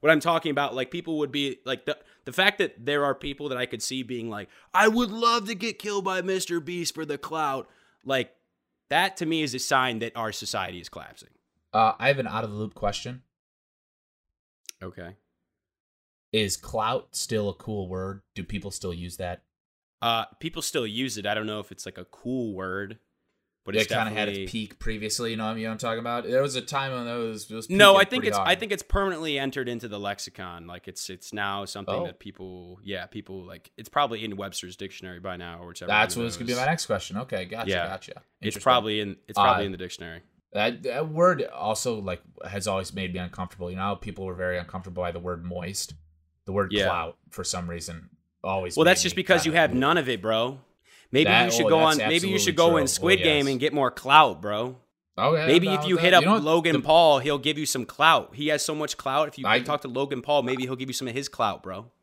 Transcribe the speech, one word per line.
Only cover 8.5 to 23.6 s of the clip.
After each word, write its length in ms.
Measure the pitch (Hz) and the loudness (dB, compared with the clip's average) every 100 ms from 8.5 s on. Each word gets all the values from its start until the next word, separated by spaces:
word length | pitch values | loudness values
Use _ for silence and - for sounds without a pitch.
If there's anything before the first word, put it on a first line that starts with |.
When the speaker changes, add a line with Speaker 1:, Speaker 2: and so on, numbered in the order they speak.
| _ _ _ _ | _ _ _ _
Speaker 1:
that 260 | 143 190 190 | 0 0 -2
to 80 | 165 | -2
me 180 | 165 | 0
is 120 | 151 123 | -2 -4
a 40 | |
sign 400 | - 135 127 113 | 0 2 2 -2
that 120 | 113 123 | -6 -4
our 160 | 110 | -6
society 480 | 104 101 110 92 90 | -6 -6 -6 -6 -10
is 80 | 73 | -14
collapsing. 400 | - 73 - - _ _ _ _ | -16 -18 -20 -20 _ _ _ _
Speaker 2:
Uh, 220 | 110 110 - | 2 2 4
I 120 | 120 | 2
have 100 | 139 | 2
an 80 | 113 | 0
out 160 | 107 | -4
of 60 | 113 | -4
the 40 | 104 | -6
loop 160 | 107 - | -8 -2
question. 480 | 101 101 123 127 _ _ _ _ _ _ _ _ _ _ _ _ _ _ - - | -4 -2 -10 -14 _ _ _ _ _ _ _ _ _ _ _ _ _ _ -20 -16
Speaker 1:
Okay. 340 | 92 87 87 98 _ _ _ _ _ _ _ _ _ _ _ | -16 -14 -18 -18 _ _ _ _ _ _ _ _ _ _ _
Speaker 2:
Is 260 | 110 104 - | 0 0 -4
clout 520 | - 113 110 127 - - | -6 -2 0 -2 -4 -10
still 340 | - 110 101 | -4 -2 -2
a 40 | |
cool 340 | - - 104 92 | -6 -8 -6 -4
word? 340 | 92 95 98 _ - | -6 -6 -8 _ -14
Do 80 | |
people 280 | 82 101 98 | -8 -8 -8
still 220 | - 95 | -8 -8
use 240 | 87 87 - | -8 -10 -8
that? 260 | 90 90 _ _ _ _ _ _ | -8 -8 _ _ _ _ _ _
Speaker 1:
Uh, 240 | 117 113 107 _ | -2 -2 -4 _
people 220 | 160 165 | -10 -6
still 240 | - 156 113 | -4 -4 -4
use 300 | 107 131 104 | -4 -4 -4
it. 80 | 101 | -2
I 80 | |
don't 120 | 107 107 | -2 -2
know 120 | 107 | -6
if 120 | 101 | -10
it's, 140 | - - | -14 -14
like, 120 | 101 | -14
a 80 | 92 | -20
cool 480 | - 120 131 117 | -14 -6 -4 -4
word, 440 | 92 92 95 101 113 _ _ _ _ _ _ | -6 -6 -6 -8 -12 _ _ _ _ _ _